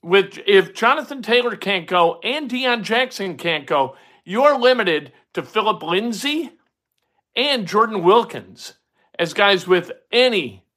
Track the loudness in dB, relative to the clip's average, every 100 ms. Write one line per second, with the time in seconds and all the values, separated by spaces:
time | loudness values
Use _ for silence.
0 | 2 2 2 -6 4 4 4 0 0 0
1 | -4 -12 -2 0 0 -6 -4 -4 -2 2
2 | 2 0 -6 -8 -6 -4 -2 -2 -2 -2
3 | -2 -6 -10 -6 -4 -4 -2 0 0 -4
4 | _ _ -8 0 2 4 2 2 2 -2
5 | -4 _ _ -10 -4 -2 0 -2 -2 -2
6 | -2 -6 -4 -4 -6 _ _ _ _ _
7 | _ _ _ -4 -2 -2 -2 0 0 2
8 | 4 4 4 -10 -16 -20 -20 _ _ _
9 | _ -6 -4 2 2 2 2 0 0 -16
10 | _ 2 2 0 -4 -12 _